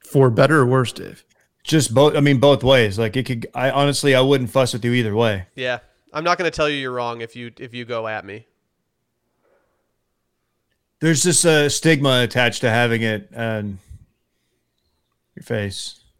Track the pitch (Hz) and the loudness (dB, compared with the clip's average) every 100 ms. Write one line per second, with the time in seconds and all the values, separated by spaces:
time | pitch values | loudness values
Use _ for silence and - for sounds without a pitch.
0 | - 143 131 113 135 156 123 131 120 - | 0 4 4 4 4 4 4 2 0 -6
1 | - - _ _ _ _ - 156 123 117 | -16 -20 _ _ _ _ -2 0 2 4
2 | 147 147 143 135 139 131 123 135 110 98 | 4 4 2 4 4 4 4 4 4 0
3 | 113 127 123 120 117 123 131 135 143 135 | -4 -4 -4 -8 -8 -4 -2 0 0 0
4 | 143 131 131 139 123 135 127 120 120 123 | 2 2 2 0 0 0 0 -2 -2 -2
5 | 113 104 113 98 90 - 127 120 _ _ | -2 0 0 -2 -10 -8 -6 -6 _ _
6 | _ 156 170 175 170 156 151 143 131 123 | _ -6 -4 -2 -2 -2 -4 -4 -6 -6
7 | 120 117 113 123 120 113 127 123 117 120 | -8 -8 -14 -14 -18 _ -18 -16 -10 -8
8 | 110 107 98 104 _ _ _ _ _ _ | -8 -10 -12 -18 _ _ _ _ _ _
9 | _ _ _ _ _ _ _ _ _ _ | _ _ _ _ _ _ _ _ _ _
10 | _ _ _ _ _ _ _ _ _ _ | _ _ _ _ _ _ _ _ _ _
11 | 156 156 180 160 170 156 147 - 160 156 | -2 0 2 2 4 4 2 0 2 2
12 | 139 127 120 123 120 113 123 113 120 113 | 2 2 0 0 0 0 -2 0 0 0
13 | 113 107 101 - 113 110 104 95 _ 117 | -2 -4 -8 -10 -6 -6 -8 -12 _ -20
14 | _ _ _ _ _ _ _ _ _ _ | _ _ _ _ _ _ _ _ _ _
15 | _ _ _ - - 113 101 92 - - | _ _ _ -20 -8 -6 -6 -8 -14 -18
16 | _ | _